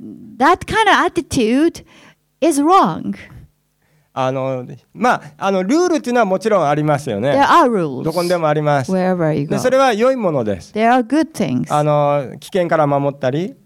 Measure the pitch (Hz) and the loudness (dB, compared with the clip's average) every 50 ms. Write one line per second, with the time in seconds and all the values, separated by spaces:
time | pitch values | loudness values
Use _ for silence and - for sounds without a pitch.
0 | - 107 101 - - - - - 214 320 359 370 - - - 427 440 403 339 247 | -18 -18 -18 -18 -20 -14 -4 0 2 2 2 2 0 -4 0 0 2 2 2 2
1 | 294 359 - - 294 - - 285 226 208 240 269 311 339 330 - - _ - - | 2 0 -2 -4 -6 -4 -2 0 0 2 2 2 2 0 -2 -4 -18 _ -20 -20
2 | - - _ _ _ _ _ - 262 330 302 277 285 320 370 392 311 202 160 - | -20 -20 _ _ _ _ _ -2 0 0 2 2 2 4 4 4 4 2 0 -4
3 | - 202 196 - - - - - - - _ _ _ _ _ _ _ _ _ _ | -8 -8 -10 -10 -12 -20 -20 -20 -20 -20 _ _ _ _ _ _ _ _ _ _
4 | _ _ - 131 131 131 131 135 131 135 131 127 123 - 147 123 _ _ - 165 | _ _ -6 -4 -2 -2 -2 -2 -4 -4 -4 -6 -8 -12 -16 -20 _ _ -8 -2
5 | 202 247 208 - - - - - 160 196 196 185 185 185 269 330 359 359 339 285 | 0 0 0 0 -4 -12 -12 -6 -4 -2 0 0 0 0 0 2 2 2 0 -2
6 | 202 247 240 247 226 190 185 190 - 220 214 190 156 139 147 151 151 151 147 139 | -2 0 0 0 2 2 0 -2 0 0 0 2 2 2 0 0 0 0 0 -2
7 | - 139 107 98 110 139 143 269 277 - 269 339 320 254 233 196 170 151 131 127 | -2 -4 -4 -2 -2 0 2 2 2 4 4 4 4 2 2 0 -2 -4 -6 -4
8 | 139 160 160 180 175 175 180 175 160 151 151 151 151 151 147 139 123 - 185 185 | -4 -4 -2 -2 0 0 0 0 2 0 0 2 2 2 2 0 0 0 -2 0
9 | 185 185 185 180 165 156 151 - 143 151 202 - - 254 254 262 269 262 226 202 | 0 0 0 0 0 -2 -2 -2 -2 -4 -4 -2 0 2 2 4 2 2 2 2
10 | 226 262 269 254 220 180 156 135 113 107 101 85 80 - - 208 220 226 247 262 | 2 0 0 0 0 0 0 0 -2 -2 -4 -6 -8 -8 -4 0 2 2 2 2
11 | 240 226 262 311 320 311 - - 208 151 127 127 156 - 147 151 151 151 147 147 | 2 0 0 0 -2 -2 -4 -6 -4 -2 -2 -4 -2 -2 0 0 2 2 2 2
12 | 147 143 143 143 135 113 - 143 - - - 190 175 165 170 160 151 143 143 139 | 2 2 0 0 -2 -6 -12 -16 -12 -6 -2 -2 0 2 2 2 2 2 2 0
13 | 143 143 139 143 - 127 131 151 180 233 277 _ _ | 0 -2 -4 -2 -2 -2 -2 -2 -4 -6 -10 _ _